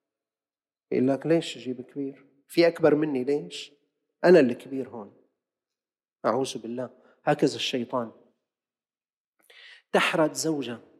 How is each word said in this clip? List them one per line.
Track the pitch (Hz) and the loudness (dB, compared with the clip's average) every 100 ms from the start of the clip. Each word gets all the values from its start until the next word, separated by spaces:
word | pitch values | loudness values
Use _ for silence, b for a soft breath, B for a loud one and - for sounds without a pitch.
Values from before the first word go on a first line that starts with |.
| _ _ _ _ _ _ _ _ _ | _ _ _ _ _ _ _ _ _
يقول | 120 127 | 0 0
لك: | 135 147 | 0 0
"ليش | 165 - 123 | 0 0 -8
أجيب | 120 123 | -10 -10
كبير؟ | 123 143 135 - _ _ _ | -12 -10 -10 -12 _ _ _
في | - 170 | 2 2
أكبر | 165 160 147 | 4 4 4
مني، | 156 135 | 2 -2
ليش؟ | 123 147 175 - - _ _ _ _ _ | -2 -2 -4 -14 -16 _ _ _ _ _
أنا | 170 180 | 6 8
الكبير | 131 117 - 135 117 | 6 0 -8 -10 -10
هون". | 113 101 - _ _ _ _ _ _ _ _ _ _ 127 | -12 -16 -20 _ _ _ _ _ _ _ _ _ _ -2
أعوذ | 117 131 123 | -2 -4 -8
بالله، | 113 120 123 - b b | -10 -10 -10 -14 b b
هكذا | - 147 147 120 | -4 0 0 -2
الشيطان. | - 131 117 131 117 - _ _ _ _ _ _ _ _ _ _ _ _ B B B B _ | -6 -4 -4 -6 -6 -12 _ _ _ _ _ _ _ _ _ _ _ _ B B B B _
تحرد | 196 - 170 151 | 0 0 2 0
زوجة | 143 156 151 120 117 - _ | 0 -4 -4 -6 -10 -16 _